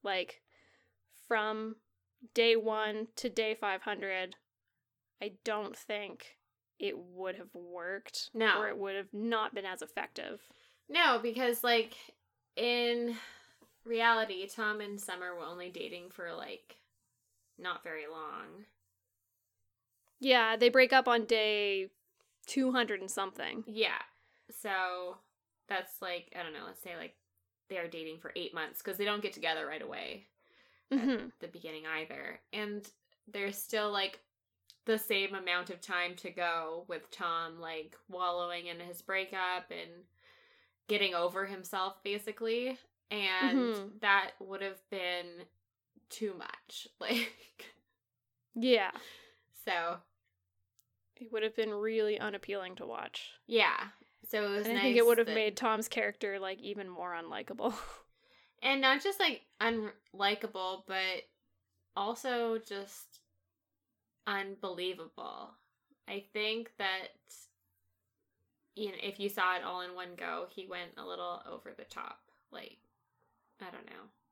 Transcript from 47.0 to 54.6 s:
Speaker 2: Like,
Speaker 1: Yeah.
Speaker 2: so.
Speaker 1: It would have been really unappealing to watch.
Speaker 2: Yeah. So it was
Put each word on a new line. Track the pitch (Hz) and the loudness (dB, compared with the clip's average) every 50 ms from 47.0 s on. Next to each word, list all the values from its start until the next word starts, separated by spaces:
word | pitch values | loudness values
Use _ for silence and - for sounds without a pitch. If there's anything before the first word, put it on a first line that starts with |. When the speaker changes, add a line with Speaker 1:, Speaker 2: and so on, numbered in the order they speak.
Speaker 2:
Like, | - - 254 233 233 - - - - - _ - - - - _ _ _ _ _ _ _ _ _ _ _ _ _ _ _ _ | -2 0 0 0 0 -4 -6 -14 -20 -20 _ -20 -20 -20 -20 _ _ _ _ _ _ _ _ _ _ _ _ _ _ _ _
Speaker 1:
Yeah. | 233 226 262 247 220 196 180 - - - - - - - - _ _ _ _ _ - - | 0 6 6 6 6 6 2 -2 -6 -12 -14 -18 -20 -20 -20 _ _ _ _ _ -10 -2
Speaker 2:
so. | - 185 170 170 170 170 170 - _ _ _ _ _ _ _ _ _ _ _ _ _ _ _ _ _ _ _ _ _ _ | 0 0 2 2 0 -2 -4 -8 _ _ _ _ _ _ _ _ _ _ _ _ _ _ _ _ _ _ _ _ _ _
Speaker 1:
It | - 247 220 226 | -18 -14 -6 -2
would | 220 214 | 0 0
have | 220 220 | 0 0
been | - 220 214 208 | 0 -2 0 0
really | 208 208 220 220 220 214 214 214 | 0 0 0 2 2 2 2 2
unappealing | 202 - 214 202 196 - - 196 202 185 180 185 | 0 -2 -4 -4 -6 -6 -6 -6 -4 -4 -8 -10
to | 180 - | -10 -10
watch. | - 117 - - - - - - - - - _ | -8 -6 -6 -8 -6 -8 -10 -10 -10 -14 -18 _
Speaker 2:
Yeah. | - 226 226 202 165 - - - 202 - - - _ _ _ - - | 2 6 6 6 6 6 2 -2 -6 -10 -20 -20 _ _ _ -12 -4
So | - 214 208 | -2 0 0
it | 202 | 0
was | 202 208 | 0 0